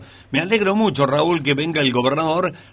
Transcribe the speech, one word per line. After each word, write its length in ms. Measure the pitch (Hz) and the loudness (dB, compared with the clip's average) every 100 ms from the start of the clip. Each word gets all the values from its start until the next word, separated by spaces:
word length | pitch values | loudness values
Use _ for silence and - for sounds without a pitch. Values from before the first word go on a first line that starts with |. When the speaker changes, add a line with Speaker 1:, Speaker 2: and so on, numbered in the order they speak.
Speaker 1:
sí. 240 | - - - | -8 -20 -6
Speaker 2:
Me 80 | 135 | -4
alegro 360 | 175 226 196 208 | 0 0 2 2
mucho, 300 | 214 143 139 | 0 2 0
Raúl, 360 | 143 160 170 | 2 0 0
que 120 | 143 | 0
venga 260 | 139 160 156 | -2 -2 0
el 100 | 139 | 0
gobernador 600 | 123 123 143 160 160 185 - - | 0 0 0 0 -2 -2 -6 -16